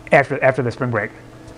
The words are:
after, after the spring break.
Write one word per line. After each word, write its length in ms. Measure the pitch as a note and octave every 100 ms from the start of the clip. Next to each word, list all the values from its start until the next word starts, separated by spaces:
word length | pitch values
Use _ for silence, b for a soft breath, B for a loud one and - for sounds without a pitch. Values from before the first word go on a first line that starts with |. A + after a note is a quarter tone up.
| -
after, 300 | D#3+ C3+ C#3
after 180 | C3 C3
the 80 | A#2+
spring 200 | - B2
break. 200 | A2+ G#2+ - - - -